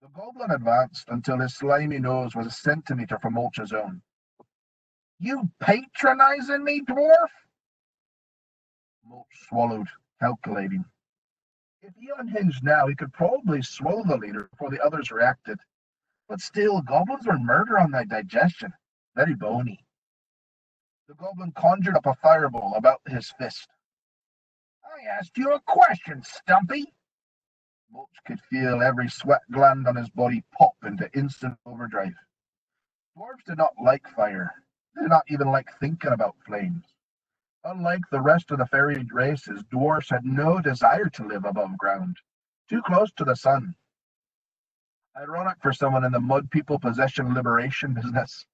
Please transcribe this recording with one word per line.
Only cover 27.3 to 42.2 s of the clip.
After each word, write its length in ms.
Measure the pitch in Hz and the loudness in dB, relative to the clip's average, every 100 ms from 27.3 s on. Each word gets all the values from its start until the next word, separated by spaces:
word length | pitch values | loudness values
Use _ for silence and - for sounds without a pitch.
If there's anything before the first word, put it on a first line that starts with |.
| _ _ _ _ _ _ | _ _ _ _ _ _
Mulch 260 | - - _ - | -20 -20 _ -14
could 140 | - | -14
feel 400 | _ 131 131 120 | _ -4 -2 2
every 280 | 127 123 123 | 2 2 -4
sweat 320 | - 131 - - | -6 2 2 2
gland 360 | 123 139 131 127 | 4 6 6 0
on 80 | 123 | -2
his 140 | 117 | -4
body 340 | - 123 120 - | -2 -2 -2 -8
pop 240 | - - - | 4 4 4
into 280 | 214 202 170 | -10 -8 -6
instant 460 | - 139 135 135 117 - | -4 -4 -4 -10 -10 -16
overdrive. 500 | - 120 107 98 90 _ _ _ _ _ _ _ _ _ - | -14 -10 -6 -6 -8 _ _ _ _ _ _ _ _ _ -20
Dwarves 260 | 220 262 - | -18 -18 -14
did 120 | 160 | 0
not 160 | 160 - | 0 2
like 280 | 123 135 - | 2 0 0
fire. 560 | - 214 202 127 - _ _ _ - | -2 -2 -2 -8 -10 _ _ _ -8
They 60 | |
did 80 | 151 | 2
not 160 | 165 - | 4 2
even 240 | 143 139 | -2 0
like 180 | 135 127 - | 0 -2 -8
thinking 320 | 143 165 151 | -6 -4 -2
about 240 | 120 107 - - | 0 -2 -4 -10
flames. 400 | 104 98 85 - _ _ _ _ _ _ _ - | -8 -6 -6 -10 _ _ _ _ _ _ _ -12
Unlike 440 | 185 170 180 175 | -6 -4 -4 -4
the 120 | 139 | -2
rest 300 | 135 165 - | 2 2 2
of 60 | 143 | -4
the 80 | 123 | -2
fairy 420 | 139 143 143 123 | 0 0 0 -6
races, 520 | 120 127 147 - 101 | -2 -2 -2 -8 -14
dwarves 460 | 104 127 143 156 143 | -8 -2 0 0 -2
had 160 | 131 123 | -4 -2
no 340 | 131 151 180 | -2 2 2
desire 500 | 151 127 - - 202 | 0 2 2 2 0
to 140 | - 107 | -6 -10
live 180 | 104 202 | -8 -6
above 320 | 196 - 190 | -4 -6 -4
ground, 400 | - 196 180 180 | -4 -4 -4 -10